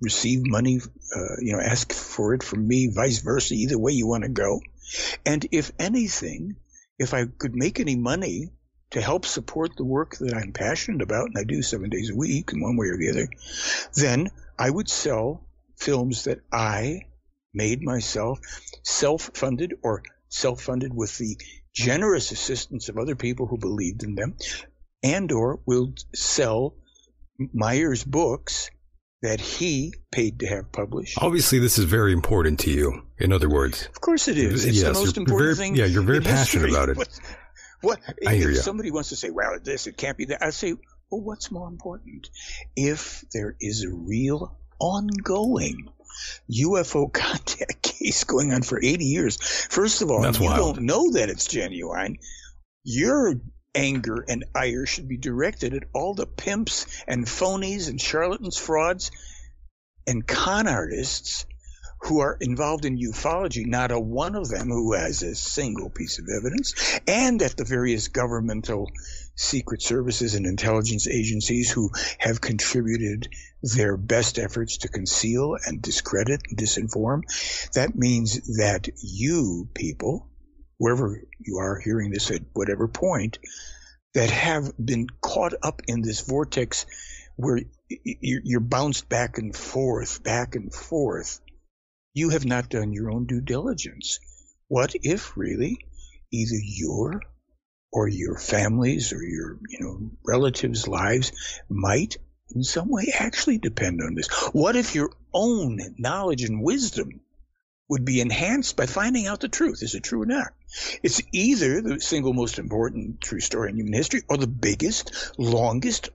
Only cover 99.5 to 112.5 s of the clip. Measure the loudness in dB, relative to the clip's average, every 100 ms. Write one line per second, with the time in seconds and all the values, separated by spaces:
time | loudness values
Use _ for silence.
99.5 | -10 -14 -10 -8 -8 -10 -8 0 4 4
100.5 | 2 0 -2 -2 0 2 2 0 -4 -10
101.5 | -12 -6 0 2 2 2 -4 -14 _ -8
102.5 | -2 0 0 0 0 0 0 0 0 2
103.5 | 2 0 0 0 0 -2 -4 -2 -2 0
104.5 | 4 4 4 2 0 -2 -4 -4 2 2
105.5 | 2 0 -2 -6 -4 -2 0 0 0 0
106.5 | 0 2 2 0 -2 -6 -10 -20 -20 -20
107.5 | _ _ _ -4 -2 2 2 2 0 0
108.5 | 0 0 0 0 0 2 2 0 -2 -4
109.5 | 0 0 0 -4 -6 -4 -2 0 0 -2
110.5 | -8 -16 -10 -8 -2 0 0 0 2 4
111.5 | 4 4 2 0 -2 0 0 2 2 0